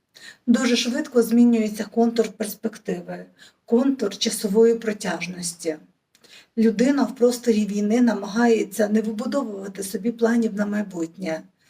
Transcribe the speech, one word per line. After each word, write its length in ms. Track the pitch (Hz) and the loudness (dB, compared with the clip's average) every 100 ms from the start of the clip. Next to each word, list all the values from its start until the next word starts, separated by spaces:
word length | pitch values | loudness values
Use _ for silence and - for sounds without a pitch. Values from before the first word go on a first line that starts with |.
| _ _ - - - | _ _ -20 -8 2
Дуже 280 | 254 247 233 | 2 4 2
швидко 480 | 247 277 302 240 | 0 -4 0 0
змінюється 640 | 214 233 240 226 214 214 214 | 4 6 6 4 0 -4 -6
контур 420 | 233 233 233 214 | 0 0 2 -2
перспективи, 960 | - 208 - 220 - - 180 175 180 180 _ - _ _ | -4 -10 -8 -10 -8 -8 -8 -8 -14 -16 _ -20 _ _
контур 520 | 233 277 269 202 - | 0 2 0 -4 -4
часової 580 | 226 - 214 208 233 226 | -6 -4 -2 4 4 4
протяжності. 1000 | 220 208 185 165 175 180 175 - 165 156 - _ _ _ _ - _ - | -2 -6 -6 -6 -8 -8 -10 -8 -8 -8 -12 _ _ _ _ -20 _ 0
Людина 460 | 226 208 254 285 | 2 4 2 2
в 120 | 226 - | 0 2
просторі 500 | 240 240 240 214 202 | 2 2 0 0 0
війни 360 | 202 208 240 | -2 0 4
намагається 880 | 240 202 202 220 240 220 202 - 202 | 4 2 -4 0 2 2 0 -2 0
не 120 | 214 | 0
вибудовувати 840 | 220 220 254 285 226 196 196 196 | 0 -4 -4 -4 -4 -8 -12 -10
собі 280 | 190 202 220 | -8 -6 -6
планів 420 | 233 226 233 220 | 0 0 2 0
на 120 | 196 208 | -2 -4
майбутнє, 760 | 208 196 175 165 - 180 160 - _ _ | -4 -6 -6 -8 -8 -8 -8 -10 _ _